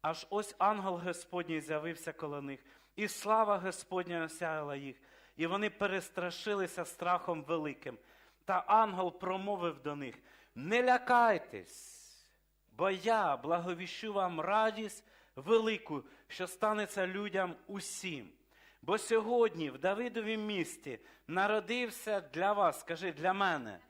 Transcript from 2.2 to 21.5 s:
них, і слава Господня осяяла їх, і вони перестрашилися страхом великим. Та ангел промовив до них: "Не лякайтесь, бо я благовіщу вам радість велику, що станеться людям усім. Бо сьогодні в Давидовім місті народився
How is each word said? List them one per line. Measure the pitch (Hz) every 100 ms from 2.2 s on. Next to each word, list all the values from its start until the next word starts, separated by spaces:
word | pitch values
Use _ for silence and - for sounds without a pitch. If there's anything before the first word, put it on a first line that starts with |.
| 151 143
них, | 139 135 - - _ -
і | 208
слава | - 202 220 214 202
Господня | 185 170 - 185 175 170
осяяла | 160 160 170 156 147 139
їх, | 139 127 - - - -
і | 165
вони | 196 208
перестрашилися | 202 202 190 175 - 175 170 - 202 185 - 165
страхом | - 175 180 175 160
великим. | 143 165 151 135 143 113 _ - - _ -
Та | 185 -
ангел | 214 220 185 180 165
промовив | 180 190 196 202 175 156
до | 147 147
них: | 135 - - - - -
"Не | 147 233
лякайтесь, | 247 247 247 247 233 190 - 104 90 - - - - - _ _ _ _ _
бо | 110 185
я | 190 185 226 180 135
благовіщу | 139 170 175 170 180 - 220
вам | 202 185 165
радість | 156 208 220 214 214 - _ - _ -
велику, | 139 226 220 214 - 143 - - _
що | - 180
станеться | - 214 214 202 - 185
людям | 190 208 185 180 165 -
усім. | 196 - - 185 147 98 - _ _ - _
Бо | 127 208
сьогодні | - 226 214 240 226 165 151
в | 131
Давидовім | 175 202 247 233 214 220 214
місті | 202 170 - - 120 - - -
народився | 170 202